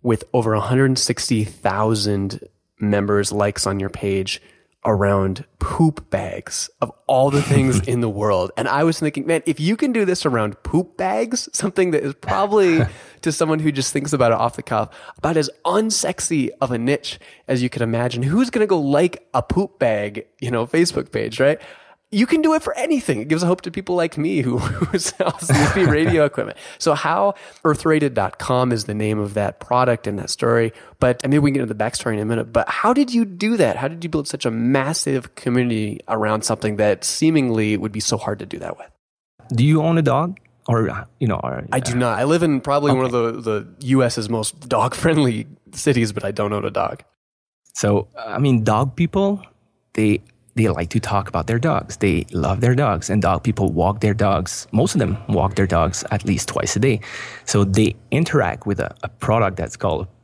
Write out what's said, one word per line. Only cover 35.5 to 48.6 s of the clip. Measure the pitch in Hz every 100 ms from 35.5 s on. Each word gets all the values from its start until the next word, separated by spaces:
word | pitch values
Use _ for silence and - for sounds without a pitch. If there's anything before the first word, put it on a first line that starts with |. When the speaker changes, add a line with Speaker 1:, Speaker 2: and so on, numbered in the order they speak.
| 123 123 110 107 - -
Speaker 1:
around | 110 107 110
something | 110 113 107 104
that | 104 95
seemingly | - - 160 160 131 110 107 104
would | 107
be | 104
so | - 104
hard | - 101
to | -
do | -
that | 87 87
with? | - _ _ _ _ _ -
Speaker 2:
Do | 120
you | 135 156
own | 160 165
a |
dog? | 147 131 170 190 _ _ -
Or, | 117 104 80 - _
you | 117
know, | 95
or, | 62 62 -
Speaker 1:
I | 131
do | 123
not. | 123 123 104
I |
live | 131 165
in | 165 139
probably | 143 143 147
one | 131
of | 127
Speaker 2:
Okay. | 120 117 113
Speaker 1:
the, | 113 107
the | 95 - 131
U | 135
S's | 123 - 104
most | 113 107 - 127
dog-friendly | 120 120 - 165 156 135 110 113 - _
cities, | - - 123 113
but | 101
I | -
don't | 104 104
own | 104
a | 101
dog. | 95 95 - - _ _ _ _ _ _
Speaker 2:
So, | - 104 101 101 -
I | 113 104
mean, | 139 123